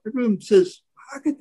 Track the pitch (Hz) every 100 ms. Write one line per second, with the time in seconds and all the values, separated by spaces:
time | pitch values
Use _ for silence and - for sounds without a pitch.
0 | 214 254 240 185 - 202 180 - _ _
1 | - 277 302 285